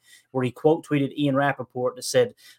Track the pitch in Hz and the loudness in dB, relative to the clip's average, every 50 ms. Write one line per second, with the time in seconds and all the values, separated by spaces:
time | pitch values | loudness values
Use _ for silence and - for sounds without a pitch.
0 | _ _ - - _ _ - 131 127 123 - - - 156 160 165 160 - 147 147 | _ _ -20 -20 _ _ -4 -2 -2 -2 -2 0 2 2 2 2 0 -2 -2 0
1 | 139 131 - 143 147 143 131 139 143 143 135 - 123 - - 127 123 127 123 127 | 0 -2 -2 -2 0 0 2 2 2 0 -2 -4 -8 -10 -8 -4 -4 -4 -4 -6
2 | 123 - - 127 123 117 - _ - - - | -6 -2 2 2 2 2 0 _ -20 -20 -20